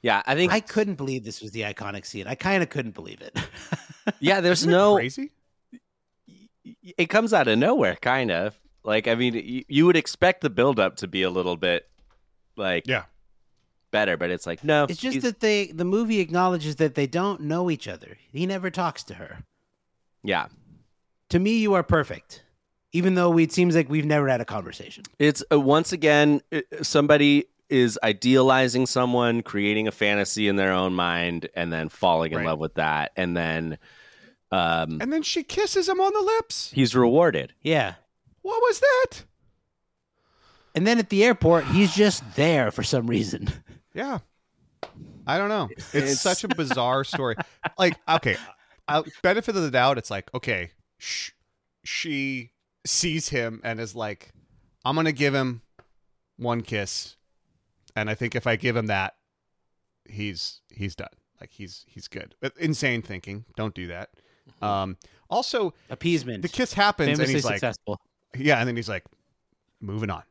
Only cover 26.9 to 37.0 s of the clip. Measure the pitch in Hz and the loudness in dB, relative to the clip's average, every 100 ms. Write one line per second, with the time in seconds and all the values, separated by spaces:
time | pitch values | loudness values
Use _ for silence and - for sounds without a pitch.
26.9 | 151 147 151 143 143 - _ _ 135 123 | 2 6 6 6 4 2 _ _ 4 4
27.9 | 104 113 101 123 131 131 131 127 123 127 | 2 -2 0 4 6 6 6 4 2 0
28.9 | 131 127 123 120 117 113 101 104 107 107 | 0 2 2 2 0 -2 -2 0 0 -2
29.9 | - 104 104 98 - 104 98 95 92 92 | 0 0 2 0 0 0 2 2 2 0
30.9 | 90 87 85 87 85 82 - 87 82 78 | 0 0 0 -2 -4 -8 -6 -4 -4 -6
31.9 | - 92 82 82 80 82 78 78 - 78 | -2 2 2 0 -4 -4 -4 -4 -2 -2
32.9 | 76 73 - 90 87 82 80 82 76 _ | -2 -4 -4 -4 -2 -2 -4 -6 -10 _
33.9 | - - _ - _ _ 92 85 82 80 | -20 -20 _ -20 _ _ -2 0 -2 -4
34.9 | 80 233 320 302 349 - - 415 392 359 | -6 -4 -4 -4 -6 -6 -4 -2 -2 -2
35.9 | 370 381 427 392 453 440 - - 139 127 | 0 0 0 0 -2 -2 -8 -6 0 0
36.9 | 127 | 4